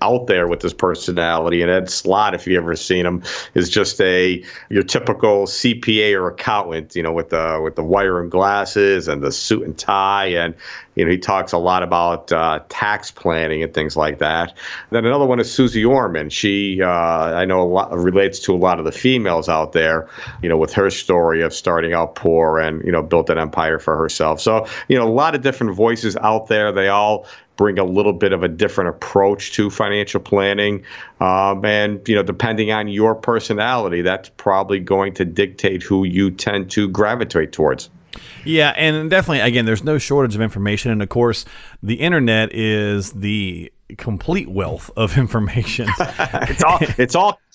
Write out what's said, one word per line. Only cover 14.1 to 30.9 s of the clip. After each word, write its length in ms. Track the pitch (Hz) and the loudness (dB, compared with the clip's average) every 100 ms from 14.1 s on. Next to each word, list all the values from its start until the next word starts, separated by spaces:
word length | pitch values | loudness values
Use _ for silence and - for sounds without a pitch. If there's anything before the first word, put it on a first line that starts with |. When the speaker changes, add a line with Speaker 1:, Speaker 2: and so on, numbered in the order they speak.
| 73 | 0
Speaker 1:
that. 360 | 73 82 85 - - - - | -2 -2 -4 -8 -14 -14 -4
Then 160 | 113 113 | -2 2
another 180 | 143 | 2
one 160 | 135 120 | 2 0
is 120 | 110 | 0
Susie 320 | - 123 113 | 0 0 2
Orman. 460 | 113 135 107 80 76 | 2 2 0 -4 -6
She, 520 | - 104 101 101 95 | -2 0 0 0 0
uh, 60 | 90 | 0
I 560 | 87 85 82 82 82 | 2 2 0 0 0
know 180 | 95 92 | 0 2
a 20 | |
lot, 320 | 90 92 - 87 | 2 0 0 0
relates 420 | 87 95 98 - | 2 2 2 0
to 140 | - | 0
a 40 | 90 | 2
lot 200 | 92 85 | 2 2
of 60 | |
the 80 | 78 | -2
females 560 | - 127 127 101 85 85 | 0 2 2 2 0 0
out 240 | 80 78 | 0 0
there, 360 | - 80 80 - - - - | 2 2 0 -4 -14 -16 -6
you 60 | 87 | 0
know, 80 | 80 | 0
with 160 | 78 | 2
her 160 | - 98 | 2 0
story 520 | - - 87 85 80 | 0 0 2 4 2
of 100 | 82 | 0
starting 420 | - - 85 82 | -2 -2 0 0
out 200 | 85 82 | 0 -2
poor 460 | - 87 82 80 80 | -2 2 4 2 2
and, 240 | 80 80 | 0 -2
you 80 | 87 | -2
know, 100 | 82 | -2
built 260 | 78 85 80 | 2 0 2
an 100 | 80 | 0
empire 420 | 80 82 80 80 | -2 -2 -2 -2
for 160 | - 78 | -2 -2
herself. 440 | 80 - 78 78 | -2 0 0 0
So, 260 | 110 110 113 - - | 0 0 -2 -6 0
you 80 | 127 | 2
know, 80 | |
a 60 | 113 | 2
lot 240 | 120 160 | 2 2
of 80 | 147 | 0
different 320 | 135 127 113 | -2 -2 -2
voices 420 | 92 113 117 110 92 | 2 2 2 -2 0
out 300 | 107 110 - | 0 0 0
there. 240 | 107 107 | 0 2
They 180 | 98 98 | 2 2
all 380 | 101 104 107 - - _ - | 2 2 0 -6 -20 _ 0
bring 220 | 104 95 | 2 2
a 60 | |
little 280 | 92 95 104 | 0 2 2
bit 200 | 95 101 | 2 2
of 120 | 92 | 2
a 40 | 87 | 0
different 420 | 80 104 - 90 | 0 -2 0 -2
approach 640 | - - 98 98 101 - | -4 0 4 4 2 -4
to 160 | - 104 | -2 -2
financial 500 | - 104 101 98 98 | 0 -2 -2 -2 -4
planning. 640 | 95 101 98 101 104 101 - | 0 2 2 2 0 -2 -8